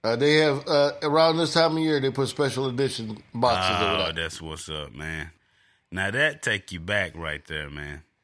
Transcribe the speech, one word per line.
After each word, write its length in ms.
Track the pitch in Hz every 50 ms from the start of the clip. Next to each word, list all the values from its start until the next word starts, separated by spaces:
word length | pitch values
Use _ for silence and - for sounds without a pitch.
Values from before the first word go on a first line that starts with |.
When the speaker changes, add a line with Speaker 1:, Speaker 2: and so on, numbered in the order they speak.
Speaker 1:
Uh, 140 | - 110 117
they 200 | 117 143 147 151 156
have, 280 | 156 151 139 135 135 -
uh, 240 | 156 143 143 143 - -
around 340 | - 151 143 160 160 165 160 165
this 160 | 170 151 -
time 220 | 170 165 160 156
of 60 | 160
year, 180 | 160 160 151 143
they 100 | 131 135
put 180 | - 135 135 127
special 380 | - - 147 131 117 131 135
edition 560 | 131 120 123 139 127 131 - 113 110 107 104 - _
boxes 440 | - 117 123 123 113 95 92 92 92
of 60 | 87
Speaker 2:
Oh, 220 | 87 85 82 80 80
Speaker 1:
that. 100 | 82 82
Speaker 2:
that's 260 | 82 82 80 - -
what's 260 | 82 80 78 76 - -
up, 240 | 78 76 73 67 57
man. 360 | 67 78 78 80 78 76 82 _ _ _ _ _ _ _ _ _ _ _ _
Now 180 | 85 92 95 98
that 320 | 104 131 147 156 - -
take 300 | - 123 110 101 - -
you 80 | 90 85
back 320 | 82 92 104 101 95 82 73
right 280 | 80 82 78 76 73 _
there, 240 | - 80 76 73 71
man. 320 | 71 73 73 71 73 76 _ _ _ _